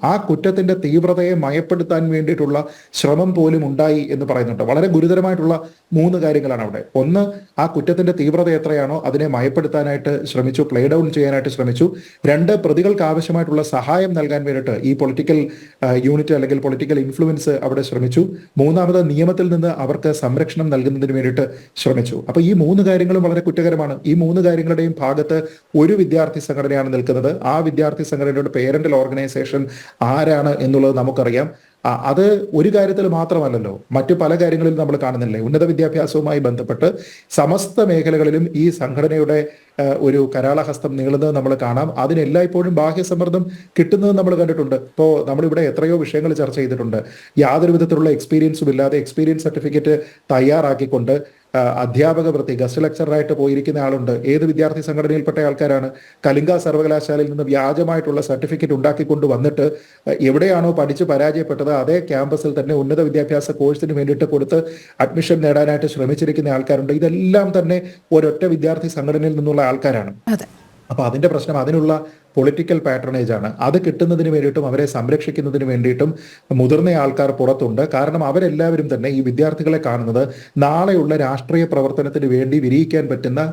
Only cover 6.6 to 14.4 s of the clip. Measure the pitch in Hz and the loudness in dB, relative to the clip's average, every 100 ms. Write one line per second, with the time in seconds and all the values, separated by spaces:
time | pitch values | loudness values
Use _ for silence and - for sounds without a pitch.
6.6 | 107 104 - 135 139 190 202 - - - | -4 -8 -4 0 2 2 0 -4 -10 -2
7.6 | 165 165 160 175 180 170 147 151 170 160 | -2 0 -2 0 0 0 0 2 2 0
8.6 | 160 151 135 156 139 139 151 127 131 131 | 0 -2 -2 -4 -2 -2 -2 0 0 0
9.6 | 151 151 143 143 139 143 147 131 127 127 | -2 -2 -2 -2 -2 -4 -4 -2 -2 0
10.6 | 147 123 135 160 160 151 139 139 131 123 | 0 2 2 2 2 0 0 0 -4 -2
11.6 | 123 120 175 185 - _ - 147 175 208 | -2 2 0 0 -18 _ 0 2 2 2
12.6 | 156 151 190 202 160 156 165 170 156 151 | 2 2 2 2 0 0 -2 -2 0 0
13.6 | 151 131 123 175 190 170 147 147 | 0 -4 0 0 0 0 -2 -2